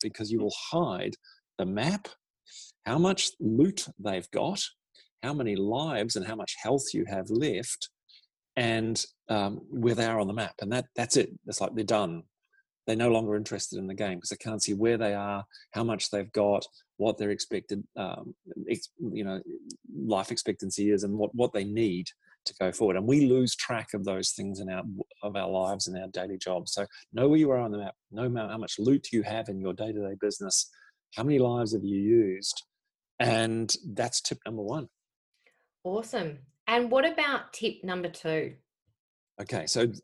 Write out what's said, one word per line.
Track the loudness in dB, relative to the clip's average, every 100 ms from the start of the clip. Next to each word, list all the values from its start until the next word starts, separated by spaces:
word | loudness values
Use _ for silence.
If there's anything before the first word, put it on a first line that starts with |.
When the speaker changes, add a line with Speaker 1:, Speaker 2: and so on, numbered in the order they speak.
Speaker 1:
because | -8 -6 -2
you | 0
will | 0 -4 -4
hide | 0 0 -2 -4 -8 _ -20 _ -6
the | -2
map, | 0 0 0 -6 -18 _ _ _ -20 -20 _ -2
how | 4
much | 4 4 -2 -2
loot | 2 4 4 4 -6 -6
they've | -4 -2 -2
got, | -2 0 -2 -6 -8 _ -20 _ _
how | -4
many | -2 0 0
lives | 0 0 0 -2 -2 -2
and | -4
how | -6
much | -8 -4
health | 2 2 2
you | -2 0
have | -2 0
left, | 2 2 0 -2 -6 -8 _ _ -20 _ _ _ 0
and, | 2 2 2 0 -4 _ -2
um, | 2 2 -2 -6
where | 0 2 4
they | 2
are | 2
on | 0
the |
map. | -2 -4 -6
And | -4
that, | -2 -2 -2
that's | 2 4
it. | 2 0 -8
It's | -4
like | -2 -2
they're |
done. | 2 2 2 -4 -10 _ _ _ _ _ -2
They're | 2
no | 4
longer | 4 4 0
interested | -2 -6 -6 -6
in | -6
the | -4
game | -4 -4
'cause | -8
they | -10
can't | -6 -4
see | -2 2
where | 2 2
they | 2 0
are, | -2 -4 -6 -14 -10
how | -4
much | -2 -2 -2
they've | -2 -2
got, | 2 4 4 0 _ _ -2
what | 0 2
their | 0
expected, | -2 -2 -6 -4 -6 -6 -8
um, | -6 -8 -12 -16 -14 -10 -4
ex-, | -4 -6 -8 -6
you | -4
know, | -4 -6 -8 -14 -14 -18 -14
life | -6 0 0 0
expectancy | -4 -2 -4 -4 0 2
is, | 4
and | 2 0
what, | 0
what | 2 0
they | 0
need | -2 0 2 0 -4 -12 _ _ -10
to | -2
go | -2
forward. | 2 2 2
And | 4
we | 6 6
lose | 6 4 0
track | -2 -4 -4 -4
of | -2
those | -2 -2
things | -4 -6 -6
in | -6
our, | -6 -6 -8 -10 -8
of | -6 -2
our | -2
lives | 0 0 0 -4
and | -6
our | -8
daily | -6 -6 -6
jobs. | -4 -4 -4
So | -6 -6 -10 -10
know | 2 6
where | 6
you | 6
are | 4
on | 0
the | -4
map, | -8 -12 _
know | -6 -4 -2
how, | -4
how | -6
much | -6 -2
loot | 4 4 2
you | -2
have | 0 -4 -4
in | -4
your | -4
day-to-day | -4 -4 -4 -6 -2
business, | -2 -2 0 0 0 _ -20 _ _ -2
how |
many | 4 6
lives | 4 2 0
have | 0
you | 0 0
used, | 6 6 6 0 -4 -6 -10 _ _ _ _ -2
and | 2 2 2 0 0 -2 -4
that's | -4 -2 -2
tip | -4 -6 -8
number | -6
one. | -4 -4 -6 _ _ _ _ _ _ _ _ _
Speaker 2:
Awesome. | -4 -4 -4 -4 -4 -8 -16 _ 0
And | 2 4
what | 4 4
about | 2 0 0 -4
tip | -4 -4 -4
number | -4 -4 -4
two? | -4 -2 0 -2 -6 _ _ _ _ _ _ _ -14
Speaker 1:
Okay, | -6 -4 0
so | 2 2 0